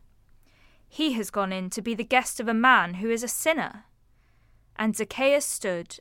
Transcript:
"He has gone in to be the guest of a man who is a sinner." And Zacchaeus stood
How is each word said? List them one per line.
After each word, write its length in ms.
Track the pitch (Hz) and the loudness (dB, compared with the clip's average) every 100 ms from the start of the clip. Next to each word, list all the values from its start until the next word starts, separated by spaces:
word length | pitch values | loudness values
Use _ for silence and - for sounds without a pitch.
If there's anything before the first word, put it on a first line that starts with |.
| _ _ _ - _ _ _ _ _ | _ _ _ -20 _ _ _ _ _
"He 240 | - 311 | -2 -2
has 160 | 226 202 | -2 -2
gone 240 | 208 190 | -2 -2
in 160 | 185 185 | -4 -6
to 140 | 226 | -6
be 100 | 220 | -4
the 100 | 220 | -4
guest 360 | 233 254 247 - | 2 2 2 -4
of 80 | 226 | -2
a 60 | 226 262 | 2 6
man 240 | 233 175 180 | 6 4 -2
who 160 | 226 | -2
is 100 | 226 | -2
a 60 | 233 | -4
sinner." 580 | - 311 320 185 208 - _ _ _ _ _ _ _ _ - | -2 0 0 -2 -8 -20 _ _ _ _ _ _ _ _ -4
And 200 | 220 208 | -2 -2
Zacchaeus 500 | 214 - 269 285 285 | -4 0 4 4 2
stood 540 | - 202 175 170 - | -4 -4 -4 -6 -14